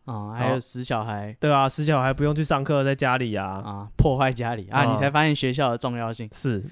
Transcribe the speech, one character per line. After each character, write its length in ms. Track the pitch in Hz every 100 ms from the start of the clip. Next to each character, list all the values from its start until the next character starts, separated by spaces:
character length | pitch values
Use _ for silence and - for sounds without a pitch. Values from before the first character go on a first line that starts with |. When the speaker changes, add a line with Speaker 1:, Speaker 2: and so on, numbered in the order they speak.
Speaker 1:
啊， 280 | - 110 104
还 180 | 117 127
有 100 | 131
死 240 | - 123
小 180 | 123 120
孩。 200 | 110 104
Speaker 2:
然 100 | 104
后， 40 | 110
对 120 | 151
啊， 160 | 139 135
死 160 | -
小 180 | 151 147
孩 100 | 131
不 100 | 131
用 120 | 147
去 100 | 151
上 180 | 151 143
课， 220 | 135 143
在 100 | 135
家 220 | 135 135 127
里 180 | 120
啊。 120 | 104 98
Speaker 1:
啊， 420 | 95 104 101 101 -
破 220 | 156 131
坏 120 | 131
家 240 | 120 117
里 140 | 117 98
啊， 120 | 131
Speaker 2:
啊。 100 | 139
Speaker 1:
你 60 | 110
才 120 | 139
发 120 | 151
现 120 | 156
学 180 | 147 131
校 180 | 131 135
的 80 | 117
重 180 | 127 120
要 160 | 113
性。 160 | 113 110
Speaker 2:
是， 300 | - 135 107 -